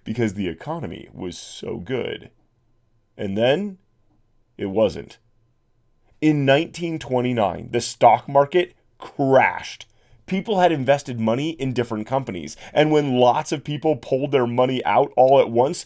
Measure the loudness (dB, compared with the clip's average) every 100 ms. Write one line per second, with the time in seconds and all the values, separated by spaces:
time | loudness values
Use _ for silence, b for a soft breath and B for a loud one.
0 | -8 -2 -2 -2 -6 -8 -8 -8 -8 -12
1 | -16 -12 -12 -12 -16 -14 -10 -10 -6 -6
2 | -6 -10 -14 _ _ _ _ _ _ _
3 | _ -10 -6 0 2 0 -4 -12 _ _
4 | _ _ _ _ _ -12 -6 0 0 -2
5 | -16 -20 _ _ _ _ _ _ _ _
6 | _ -2 0 2 4 2 2 -6 -6 -6
7 | -2 -2 0 0 0 -2 -4 -4 -4 4
8 | 4 4 2 2 2 2 -2 _ _ -20
9 | -12 -2 4 6 4 0 -12 -18 -20 _
10 | _ _ -8 -6 -2 2 2 2 0 0
11 | -2 -4 0 0 -2 -4 -4 -2 -4 -4
12 | -4 -4 -4 -10 -10 -14 B 2 4 2
13 | 2 4 4 2 -2 -6 -6 -4 -2 -2
14 | -2 -4 0 0 0 0 0 0 0 2
15 | 2 4 6 6 4 2 0 -2